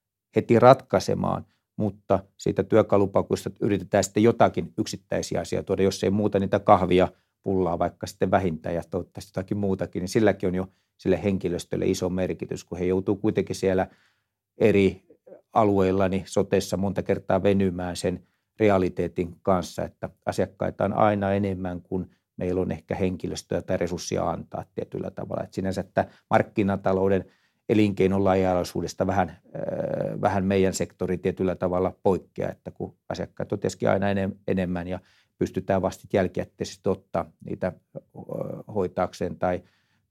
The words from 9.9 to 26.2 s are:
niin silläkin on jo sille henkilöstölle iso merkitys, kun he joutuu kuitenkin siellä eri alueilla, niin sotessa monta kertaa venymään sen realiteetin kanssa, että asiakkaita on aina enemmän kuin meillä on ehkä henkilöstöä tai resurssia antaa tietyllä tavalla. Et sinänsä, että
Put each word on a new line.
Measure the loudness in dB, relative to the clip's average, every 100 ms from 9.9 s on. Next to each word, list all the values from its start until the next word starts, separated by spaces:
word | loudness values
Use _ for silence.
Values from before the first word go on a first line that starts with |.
| -6
niin | -2
silläkin | 2 2 2 -2
on | -4
jo | -6 _ _ _
sille | 0 2
henkilöstölle | 0 0 -2 -6 -6 -2 -2
iso | -2 -2
merkitys, | -2 -4 -4 -8 -10
kun | -10 -4
he | -2
joutuu | 0 0 -2
kuitenkin | 0 0 -2 -2
siellä | 0 0 0 _ _ _ _ _ _ 2
eri | 4 6 4 2 _ _ _ -20 _
alueilla, | 2 4 4 4 2 2
niin | 0 -2
sotessa | -2 0 0 0 -2
monta | -2 -2
kertaa | -2 -2 0 0
venymään | 2 2 2 -2 -6 -4
sen | -4 -4 -10 _ _ 0
realiteetin | 4 4 2 -2 -4 -4 -6 -4
kanssa, | 0 0 -2 -8
että | -10 -10 -14 -8 -6
asiakkaita | -4 -4 -4 -6 -2 -2
on |
aina | 2 2 2 0
enemmän | 0 -2 -4 -6 -8
kuin | -6 -6 -6 _ _ -8
meillä | -4 -2
on | -2
ehkä | -4 -6 -2
henkilöstöä | -2 -2 -6 -8 -6 -4
tai | -2 -2
resurssia | -2 -6 -4 -2 -2
antaa | -4 -8 -12 -10 -10
tietyllä | -8 -8 -8
tavalla. | -10 -8 -8
Et | -6
sinänsä, | -6 -4 -4
että | -4 -2 -4 -8